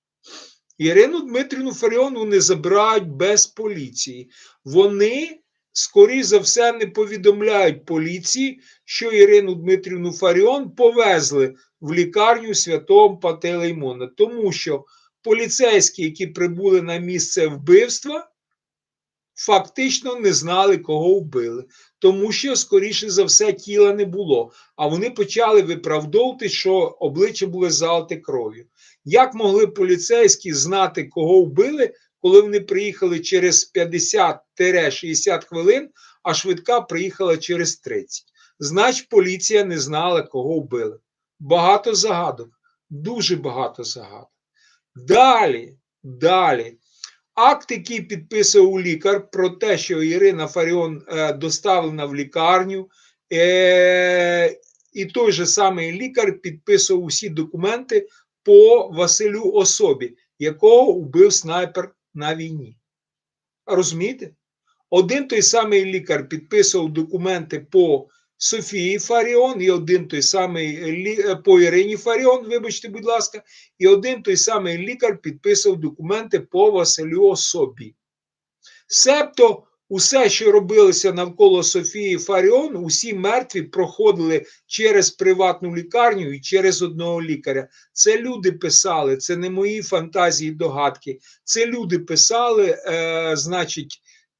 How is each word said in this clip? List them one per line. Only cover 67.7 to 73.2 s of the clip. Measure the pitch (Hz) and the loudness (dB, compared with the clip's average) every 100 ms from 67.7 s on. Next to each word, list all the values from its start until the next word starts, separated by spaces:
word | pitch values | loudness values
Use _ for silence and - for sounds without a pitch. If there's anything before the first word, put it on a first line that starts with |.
| 185 170 135 - _ _ - | 2 2 0 -4 _ _ -6
Софії | - 226 - 202 180 202 | -6 -4 -8 -6 -4 -4
Фаріон, | - 233 233 240 262 226 | -2 0 2 2 2 0
і | 185 | 0
один | 175 156 180 165 | 0 0 -2 -2
той | 147 | -4
самий | - 190 180 170 156 151 | -2 -2 -2 -4 -8 -8
лі-, | 160 170 196 220 202 | -8 -6 -6 -4 -4
е, | 185 | -2
по | 196 185 | 4 6
Ірині | 170 180 202 214 | 6 4 0 -2
Фаріон, | 233 233 262 254 220 | -4 0 2 2 -2
вибачте, | 240 220 196 226 | -6 -6 -12 -14
будь | 214 220 | -10 -4
ласка, | 233 | -4